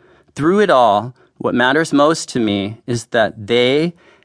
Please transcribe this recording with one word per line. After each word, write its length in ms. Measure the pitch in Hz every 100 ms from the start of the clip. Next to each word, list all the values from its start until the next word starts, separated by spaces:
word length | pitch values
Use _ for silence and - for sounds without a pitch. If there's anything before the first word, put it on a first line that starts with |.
| _ _ _ -
Through 240 | 151 202
it 100 | 202
all, 460 | 135 117 101 120 - _ -
what 140 | 113
matters 400 | 117 123 143 165
most 360 | 143 147 165 -
to 100 | 127
me 420 | 107 101 98 113 -
is 200 | 117 -
that 400 | 120 104 113 104
they 460 | 120 123 143 170 - _ _